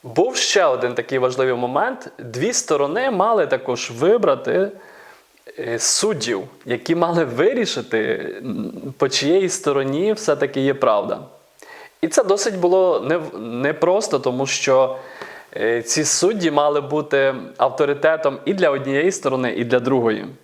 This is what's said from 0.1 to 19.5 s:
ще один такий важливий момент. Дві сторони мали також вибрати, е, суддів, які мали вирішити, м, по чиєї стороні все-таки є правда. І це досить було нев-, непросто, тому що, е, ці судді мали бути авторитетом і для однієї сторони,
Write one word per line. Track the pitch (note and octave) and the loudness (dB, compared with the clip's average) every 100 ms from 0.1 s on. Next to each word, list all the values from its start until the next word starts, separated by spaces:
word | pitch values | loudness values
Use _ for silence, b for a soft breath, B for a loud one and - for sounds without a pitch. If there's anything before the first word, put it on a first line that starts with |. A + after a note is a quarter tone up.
| A2+ A#3 B3+ | 0 0 0
ще | - G3+ E3 | 0 4 4
один | B2+ B2 | 2 0
такий | A#2 A#2 C3+ | -2 -2 0
важливий | B2+ B2+ C3 | 0 0 0
момент. | B2 B2 C3+ A#3 B3+ - - | 0 -2 0 -2 -4 -14 -16
Дві | A#2 A#2 F#3+ | -12 -4 -2
сторони | A#3 - D3 C#3+ F#3+ C4+ | -2 0 0 0 0 -2
мали | G3+ G#3 A3 D3 | 2 2 4 2
також | B2+ B2 A#2+ - | 0 -2 -6 -6
вибрати, | A#2 D#3+ A#3 G3 B2+ B2 F3 G3 - B B B B B _ - - | 0 2 4 2 0 0 0 -2 -6 B B B B B _ -20 -12
е, | A#2 A#2 | -6 -4
суддів, | - - G#3 F3 - G2+ - - - | -2 0 0 -2 -2 -4 -6 -14 -6
які | A#2 - E3+ | -4 0 0
мали | E3+ E3+ C#3+ | 2 2 0
вирішити, | A#2 F#3+ C4 G#3 C3+ A2+ A2 G#2+ - - G2 | 2 2 2 -2 -4 -2 -2 0 -2 -6 -10
м, | C3 G#2+ A2 - - - | -8 -6 -8 -8 -12 -2
по | C#3 | -2
чиєї | - C#3 F#3 F#3 | 0 2 2 2
стороні | F3 D3 C#3 C3+ C#3+ G3+ | -2 0 0 0 0 0
все-таки | G#3+ F#3+ C#3+ D3 C#3+ | 0 0 0 0 0
є | C3+ | 0
правда. | C#3 B2 G#2 - - - - _ _ B B B _ | 2 2 2 0 -6 -10 -20 _ _ B B B _
І | D#3+ | 0
це | - | 2
досить | G#3 G3+ A#3 F#3+ | 4 2 0 0
було | F3 F#3 F#3 C#3+ | 4 6 4 2
нев-, | A#2+ E3+ D#3 F#2 | 0 -2 -4 -10
непросто, | A2+ A#2+ C#3 D3+ E3 G3 G#3+ C#3 | -8 -2 -2 2 2 2 0 -2
тому | B2+ B2+ C3+ | 0 -2 -2
що, | - - C3 B2+ G#2+ B B B B B - | -2 2 4 4 -2 B B B B B -4
е, | G#2+ A#2+ | 0 0
ці | A2+ D#3 | -2 -2
судді | D3 - F3+ A3 E3 | 0 2 0 2 0
мали | D3 D3 D3 | 2 2 0
бути | C#3 D3+ D3 C#3 C3+ C3 F#2 - | -2 -4 0 2 2 0 -10 -2
авторитетом | B2+ C3 C#3+ C#3+ D#3 D#3 C#3+ C3+ - | -2 2 0 2 2 2 0 -2 -4
і | |
для | G3 E3 | 0 2
однієї | C#3 C3 C3+ F3 | 0 0 2 0
сторони, | F#3+ C#3 C3 B2+ | 0 -2 0 -2